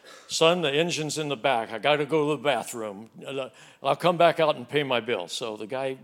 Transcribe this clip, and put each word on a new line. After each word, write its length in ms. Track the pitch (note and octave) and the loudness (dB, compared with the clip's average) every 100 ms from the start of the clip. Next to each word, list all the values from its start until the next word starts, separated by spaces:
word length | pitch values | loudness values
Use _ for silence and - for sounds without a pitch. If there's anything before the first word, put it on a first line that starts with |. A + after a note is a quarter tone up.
| - - - | -20 -20 -8
"Son, 320 | - D#3+ F3+ | 2 4 4
the 100 | D#3 | 2
engine's 460 | C#3 E3+ D3 D3+ C3+ | 2 0 -2 -4 -4
in 140 | D3+ | -4
the 60 | C3+ | 0
back. 360 | C#3 A#2+ G#2+ | 2 2 0
I 60 | A2 | -2
gotta 260 | C#3 D3+ | 2 2
go 240 | C#3+ D#3 D3 | 2 0 2
to 80 | D3+ | 0
the 60 | |
bathroom. 640 | C3+ B2 G#2+ A#2+ G#2+ G2 A2+ - C3 C#3 B2+ - - - | 0 0 -2 -8 -8 -8 -14 -16 -12 -10 -10 -12 -20 -6
I'll 140 | C3+ C#3+ | -2 2
come 220 | E3 E3+ | 2 6
back 220 | E3+ D#3 | 4 4
out 160 | D#3 C#3 | 2 0
and 120 | A#2+ | -2
pay 140 | D3 | -2
my 180 | C#3 B2 | 0 0
bill." 280 | A2+ G#2+ F2 | 0 -2 -4
So 280 | - A#2 G#2+ | -6 -6 -8
the 100 | G#2+ | -8
guy 300 | C3 C3+ C3 | -6 -6 -6